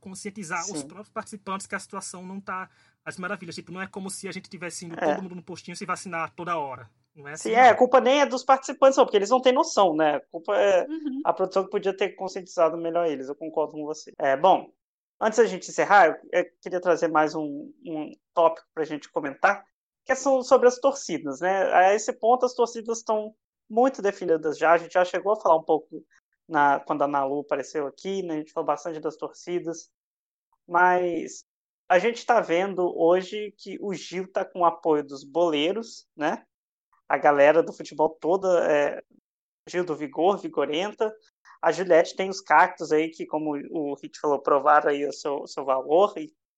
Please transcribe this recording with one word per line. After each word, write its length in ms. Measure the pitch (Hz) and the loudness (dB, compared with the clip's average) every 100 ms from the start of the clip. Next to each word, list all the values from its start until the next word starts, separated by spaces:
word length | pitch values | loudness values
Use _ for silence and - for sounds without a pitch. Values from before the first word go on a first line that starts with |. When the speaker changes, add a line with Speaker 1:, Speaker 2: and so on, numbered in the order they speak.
Speaker 1:
conscientizar 720 | 196 185 202 214 160 175 170 | -18 -14 -14 -12 -8 -8 -6
os 100 | 156 | -10
Speaker 2:
Sim. 60 | 143 | -10
Speaker 1:
próprios 220 | 190 214 | -16 -14
participantes 560 | 220 - 208 196 196 - | -14 -12 -14 -10 -10 -8
que 80 | |
a 40 | 196 | -10
situação 440 | - 196 - 185 | -10 -12 -12 -14
não 160 | 185 196 | -14 -14
tá 300 | 202 185 185 _ _ _ | -10 -10 -10 _ _ _
às 140 | 156 185 | -16 -10
maravilhas. 360 | 180 208 165 | -8 -8 -10
Tipo, 180 | - - | -14 -14
não 100 | 180 | -12
é 40 | 190 | -12
como 240 | 202 190 | -10 -12
se 160 | - 190 | -10 -10
a 40 | |
gente 160 | 185 - | -12 -14
tivesse 380 | 170 175 - 170 | -14 -12 -12 -12
indo 100 | 165 | -4
Speaker 2:
É. 180 | 160 | -2
Speaker 1:
todo 80 | 190 | -2
mundo 120 | 185 | -6
no 80 | 180 | -12
postinho 340 | 175 170 - 175 | -14 -14 -14 -12
se 80 | 185 | -8
vacinar 440 | 180 190 165 156 | -8 -6 -8 -8
toda 220 | - 175 165 | -8 -6 -6
hora. 320 | 139 123 117 _ _ | -6 -10 -18 _ _
Não 140 | 151 143 | -20 -16
é 60 | |
assim, 160 | 156 220 | -8 0
Speaker 2:
Sim, 40 | |
é, 100 | 226 | 6
Speaker 1:
não. 60 | 254 | 6
Speaker 2:
a 40 | |
culpa 260 | - 254 254 | 8 6 6
nem 200 | 226 285 | 6 4
é 60 | 262 | 2
dos 180 | 254 | 0
participantes, 520 | - 269 - 254 269 269 | 2 2 2 4 4 6
não, 80 | |
porque 120 | 240 202 | 4 2
eles 140 | 196 | 2
não 100 | 254 | 4
têm 120 | 254 | 4
noção, 420 | 262 247 220 190 | 2 2 2 2
né? 220 | 156 156 143 | 4 2 0
A 40 | - | -6
culpa 260 | 165 - - | -10 -2 2
é 320 | 202 180 285 | 4 2 0
Speaker 3:
Uhum. 360 | 320 302 262 | -6 -8 -4
Speaker 2:
a 80 | - | -2
produção 320 | 175 185 196 | -2 -2 -2
que 60 | 190 | -4
podia 260 | 202 196 190 | -4 -4 -4
ter 140 | 196 - | -6 -4
conscientizado 600 | 190 196 175 180 160 170 | -10 -10 -8 0 2 0
melhor 300 | 165 165 170 | -4 -2 -2
eles, 220 | 135 131 | -4 -8
eu 60 | |
concordo 380 | 143 160 160 151 | -10 -6 -4 -4
com 120 | 156 | -6
você. 280 | 147 151 - - | -10 -10 -14 -4
É, 180 | 139 135 | -2 2
bom, 360 | 185 160 - _ _ _ _ _ | 4 2 -2 _ _ _ _ _
antes 180 | 220 233 | 0 2
da 60 | |
gente 240 | 208 180 - | 2 0 -6
encerrar, 380 | 170 151 202 160 | -4 4 6 6
eu, 100 | - - | 2 -4
eu 120 | 180 - _ | -4 -4 _
queria 180 | - 180 | -8 -2
trazer 280 | 180 160 165 | 0 2 2
mais 260 | 156 151 | 2 0
um, 380 | 156 151 143 139 - | -2 -8 -10 -14 -16
um 280 | 175 156 147 - _ | -12 -10 -10 -16 _
tópico 340 | 175 165 165 _ | 2 2 0 _
pra 120 | 160 | -8
gente 260 | 151 151 - | -6 -8 -8
comentar, 540 | 160 143 - 190 202 - _ _ _ | -8 -8 0 0 0 -8 _ _ _
que 80 | - | -6
é 20 | |
so-, 280 | 262 277 262 | -2 0 0
sobre 260 | 247 247 247 | 4 4 4
as 100 | 247 | 4
torcidas, 600 | 277 277 - 151 143 131 | 0 -2 -6 -6 -6 -4
né? 320 | 180 190 185 | -2 0 2
A 220 | 175 190 | 4 6
esse 180 | 214 240 | 4 -2
ponto, 340 | - 220 247 247 | -2 2 2 0
as 80 | |
torcidas 440 | 247 226 233 226 226 | 0 -2 -4 -8 -8
estão 360 | - 214 214 - _ _ _ | -4 -4 -4 -16 _ _ _
muito 320 | 220 262 262 | 0 0 2
definidas 540 | 196 196 175 160 156 135 | -2 -2 0 0 0 0
já, 140 | 160 | 4
a 60 | 170 | 4
gente 140 | 165 | 2
já 120 | 180 | 0
chegou 280 | 180 185 196 | 0 -2 -2
a 80 | 214 | 0
falar 160 | - 160 | 2 2
um 60 | |
pouco 400 | - 156 - 151 - _ _ _ - | 2 -2 -2 -18 -20 _ _ _ -4
na, 300 | 156 143 139 | 2 2 2
quando 220 | - 151 | -2 -2
a 60 | 147 | 0
Nalu 320 | 143 135 147 | 0 -2 -4
apareceu 460 | 143 139 127 156 151 | -4 -6 -6 -6 -8
aqui, 360 | - 190 196 | -8 -8 -6
né? 120 | 175 | -6
A 40 | 156 | -8
gente 140 | 156 | -8
falou 140 | 165 151 | -6 -4
bastante 340 | 143 175 156 | -4 -6 -8
das 160 | 156 151 | -10 -8
torcidas, 760 | 147 - - 175 160 165 - _ _ _ _ _ _ _ - | -14 -12 -8 -6 -6 -10 -14 _ _ _ _ _ _ _ -4
mas 800 | 175 180 180 175 - - - _ _ _ _ - | 2 4 4 0 -4 -8 -14 _ _ _ _ 2
a 100 | 180 | 2
gente 260 | 220 233 | 2 -2
tá 160 | - 226 | 2 2
vendo 520 | 165 170 196 185 180 - | 2 0 0 -2 -2 2
hoje 560 | 165 185 185 208 208 - | 4 4 0 -10 -10 -14
que 200 | 202 - | -16 -10
o 120 | 202 | -8
Gil 360 | 156 - 180 190 | -8 -8 -10 -6
tá 140 | 202 | -6
com 160 | 185 185 | -6 0
o 40 | |
apoio 400 | 170 165 170 151 | 0 2 0 0
dos 200 | 139 135 | -2 -12
boleiros, 840 | 139 160 175 147 160 214 226 - _ - | -6 0 2 2 0 -2 -8 -18 _ -6
né? 280 | 151 220 _ _ _ _ _ _ - | -4 -4 _ _ _ _ _ _ -4
A 100 | 143 | 2
galera 440 | 151 143 143 160 | 4 6 6 6
do 100 | 151 | 2
futebol 380 | - 156 151 156 | -6 -12 -2 -2
toda, 560 | - 156 190 185 170 165 | -2 -2 0 2 2 2
é, 320 | 147 143 - - _ _ _ _ _ - | 0 0 -4 -14 _ _ _ _ _ -8
Gil 160 | 175 | -6
do 120 | 175 143 | -4 -6
Vigor, 420 | 147 143 180 196 | -8 0 0 0
Vigorenta. 760 | 160 156 143 151 208 202 214 - _ _ _ - | -4 -4 -2 -2 -6 -4 -6 -6 _ _ _ -2
A 100 | 165 | -2
Juliette 440 | 160 180 165 180 - | 0 4 4 4 -2
tem 140 | 190 | -6
os 100 | 190 | -8
cactos 520 | - 170 185 - 156 | 2 4 4 0 0
aí, 180 | 151 160 | 0 0
que, 160 | 160 170 | -6 -8
como 260 | 156 156 143 - | -6 -6 -8 -8
o 240 | 165 143 139 | -8 -6 -8
Hit 220 | 147 - | -14 -6
falou, 200 | 151 139 | -2 0
provaram 480 | - 143 143 151 151 | 2 2 4 4 4
aí 160 | 143 143 | -2 -4
o 60 | |
seu, 300 | - 151 139 | -6 -6 -8
o 40 | 147 | -8
seu 180 | - | -8
valor 500 | 135 131 135 165 202 165 | -2 -2 2 2 2 0
e 160 | 151 _ _ | -14 _ _